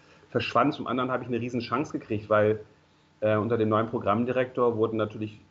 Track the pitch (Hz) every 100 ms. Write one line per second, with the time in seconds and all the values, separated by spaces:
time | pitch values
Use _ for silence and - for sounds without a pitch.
0 | _ - - 123 117 120 135 147 - 123
1 | 127 123 120 117 123 120 113 120 151 151
2 | - 107 - 107 107 107 - _ _ _
3 | _ _ 107 107 104 117 107 107 113 123
4 | 107 104 120 127 127 - 120 110 110 110
5 | 107 107 107 - -